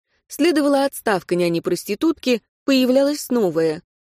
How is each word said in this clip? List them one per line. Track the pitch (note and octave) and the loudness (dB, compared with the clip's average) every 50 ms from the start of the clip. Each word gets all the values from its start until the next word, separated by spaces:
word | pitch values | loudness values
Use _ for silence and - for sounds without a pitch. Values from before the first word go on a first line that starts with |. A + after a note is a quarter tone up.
| _ _ _ _ _ _ | _ _ _ _ _ _
Следовала | - - C#4 E4+ D#4 D#4 C#4 D4 C#4 C4+ C#4 | -4 0 0 2 2 2 2 2 2 2 0
отставка | C#4 - - - A#3+ G#3 F3 - - - | -2 -4 -4 -4 -2 -2 -2 -2 -2 -2
няни-проститутки, | F3 F3 E3+ E3+ E3 - - F3+ - - - G3+ - - E4 D#4+ - - B3+ B3 A3 - _ _ _ _ | 0 0 0 -2 -2 -2 -2 -4 -4 -4 -8 -6 -2 0 -2 -2 -2 -2 -2 -2 -2 -2 _ _ _ _
появлялась | - C#4 C4 B3+ A#3+ B3+ C4+ C#4 C#4+ D4 C#4+ - - | 0 2 2 2 4 4 2 2 2 0 -4 -6 -4
новая. | B3 A#3+ G#3+ F3+ D3+ E3 D#3+ D#3+ D3+ D3+ - _ _ _ | -2 0 0 0 0 0 0 0 -2 -4 -10 _ _ _